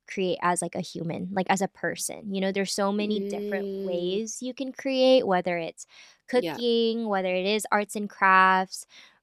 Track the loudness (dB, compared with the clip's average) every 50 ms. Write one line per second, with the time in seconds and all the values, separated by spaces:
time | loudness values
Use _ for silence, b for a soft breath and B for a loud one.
0 | _ -10 -4 -2 -2 -2 -2 0 0 0 0 0 -2 -4 -6 -6 -8 -6 -8 -6
1 | -6 -6 -6 -6 -6 -4 -4 -2 0 2 2 2 0 -2 -4 -6 -6 -6 -4 -6
2 | -8 -8 -10 -10 -8 -6 -4 -2 -2 0 0 -2 -2 -2 -2 0 0 0 0 0
3 | 0 -2 -2 -2 -4 -4 -6 -6 -4 -4 -4 -4 -4 -4 -6 -6 -4 -4 -2 -2
4 | -2 -2 -2 -2 -4 -6 -8 -8 -8 -8 -8 -8 -8 -8 -8 -6 -4 -2 2 4
5 | 6 6 6 6 6 4 2 0 0 -2 -4 -4 -6 -8 -10 -14 -18 B B B
6 | B B B B B -2 0 0 0 0 -2 -2 0 2 2 2 2 0 0 -2
7 | -2 -2 -2 0 0 0 0 0 0 0 0 -2 0 0 0 -2 -2 -2 -6 -8
8 | -8 -8 0 4 6 8 8 8 8 8 6 4 2 -2 -8 -14 -16 B B B
9 | B B B B